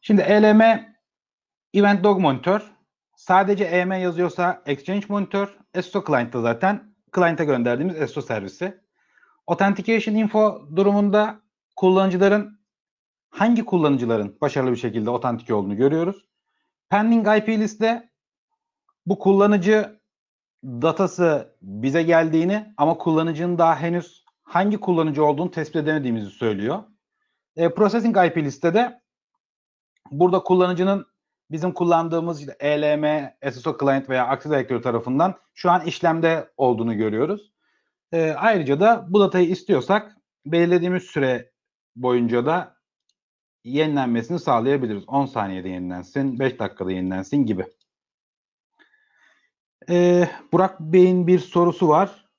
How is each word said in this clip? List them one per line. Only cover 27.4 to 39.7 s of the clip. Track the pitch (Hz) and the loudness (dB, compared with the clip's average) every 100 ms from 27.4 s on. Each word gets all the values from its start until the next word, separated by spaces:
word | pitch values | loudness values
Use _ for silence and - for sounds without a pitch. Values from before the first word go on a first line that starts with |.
| _ - | _ -2
E, | 170 | -2
Processing | 170 208 226 233 196 | 2 0 2 0 2
I | 175 | 2
P | 165 | 0
listede | 143 135 175 190 240 - _ _ _ _ _ _ _ _ _ _ - | -4 -2 -2 0 -2 -6 _ _ _ _ _ _ _ _ _ _ -14
burada | 139 180 185 | 0 2 2
kullanıcının | 190 185 180 175 185 196 - _ _ _ _ | 2 2 2 0 -2 -2 -6 _ _ _ _
bizim | 156 180 | -8 -6
kullandığımız | 180 175 170 165 165 170 156 | -4 0 0 0 -4 -4 -8
işte | 143 - | -12 -6
E | 143 147 | -2 0
L | 151 151 | 0 0
M, | 151 151 139 _ | -2 -2 -6 _
S | 139 | -10
S | 123 139 | -8 -8
O | - | -2
Client | 139 135 135 | 0 0 -2
veya | 131 123 | -4 -2
Active | 135 151 147 | -4 -2 -4
Directory | 120 120 | -2 -4
tarafından | 120 117 120 135 180 190 _ | -2 -4 -4 -2 -2 -4 _
şu | - 180 | -6 0
an | 175 160 | 0 -2
işlemde | - 175 165 165 160 - - | -4 -2 0 0 0 -6 -2
olduğunu | 131 113 117 107 | 0 0 -2 -2
görüyoruz. | 110 107 151 208 _ _ _ _ _ _ _ | -2 -2 -4 -4 _ _ _ _ _ _ _
E, | 165 160 | -2 -2
ayrıca | 143 202 208 139 139 | 0 0 2 0 2
da | 208 233 156 | 4 2 0
bu | 196 | 2
datayı | 190 190 170 | 2 2 0
istiyorsak | 180 - | 0 0